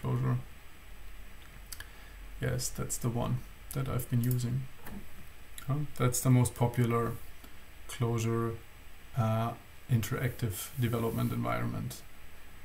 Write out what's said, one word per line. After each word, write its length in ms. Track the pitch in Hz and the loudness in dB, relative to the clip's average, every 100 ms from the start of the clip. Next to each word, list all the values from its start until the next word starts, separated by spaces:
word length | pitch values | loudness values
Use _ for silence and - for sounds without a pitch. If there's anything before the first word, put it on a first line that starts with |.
Clojure. 360 | 131 127 127 127 - - - - - - - - - - - - - - - - - - - - | 0 2 4 2 0 -10 -12 -12 -12 -10 -8 -8 -10 -12 -12 -12 -10 -10 -10 -12 -14 -12 -10 -4
Yes, 280 | 127 127 - | 0 0 0
that's 280 | - 127 - | -2 -2 0
the 120 | 120 | 2
one 300 | 117 113 127 - - - | 2 2 0 -2 -12 -6
that 160 | 139 131 | -2 0
I've 200 | 123 - | 0 2
been 120 | 123 | 2
using. 400 | 120 123 120 131 131 - - - - - - - - - - | 4 2 2 0 -2 -8 -8 -6 -6 -8 -8 -10 -10 -6 0
Huh? 120 | 143 147 - | 0 0 2
That's 240 | 127 - | 4 6
the 80 | 131 | 8
most 260 | 123 123 - | 8 8 4
popular 580 | 120 123 117 117 117 123 - - - - - - - | 2 4 4 4 2 -2 -6 -8 -10 -10 -10 -12 -8
Clojure, 640 | - 117 117 113 117 113 110 - - - - - - | 0 2 4 2 2 2 -2 -8 -14 -12 -12 -4 2
uh, 360 | 110 110 113 - - - - | 4 4 2 -2 -12 -14 2
interactive 760 | 117 101 127 113 - 113 92 - 135 | 4 4 0 0 0 -2 -2 -6 0
development 540 | 120 117 117 113 120 | 2 4 2 2 2
environment. 680 | 117 117 117 120 120 123 - - - - - - - | 2 2 2 2 0 -4 -6 -10 -10 -8 -8 -10 -10